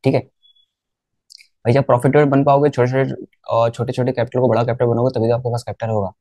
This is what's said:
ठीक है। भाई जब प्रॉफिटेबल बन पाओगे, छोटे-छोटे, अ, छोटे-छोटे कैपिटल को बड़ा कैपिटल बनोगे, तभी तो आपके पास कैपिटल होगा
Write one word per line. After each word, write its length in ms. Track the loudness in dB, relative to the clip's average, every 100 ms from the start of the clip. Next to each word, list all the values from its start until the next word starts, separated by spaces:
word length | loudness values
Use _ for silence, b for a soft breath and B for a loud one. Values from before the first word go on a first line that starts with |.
ठीक 100 | 0
है। 140 | -2 -4 _ _ _ _ _ _ _ _ _ _ -20 b _
भाई 80 | 0
जब 120 | 0 2
प्रॉफिटेबल 380 | 2 4 4 4
बन 160 | 2
पाओगे, 260 | 4 2 2
छोटे-छोटे, 560 | 0 0 0 -2 -6 -14 _ -4
अ, 160 | 0 0
छोटे-छोटे 420 | -2 -6 -2 -2
कैपिटल 280 | -2 -4 0
को 80 | 2
बड़ा 140 | 2
कैपिटल 220 | 0 -2 0
बनोगे, 240 | 0 0
तभी 140 | 0 -2
तो 60 |
आपके 160 | -2 -2
पास 100 | -6
कैपिटल 260 | -8 -8 -4
होगा 220 | -4 -4 -10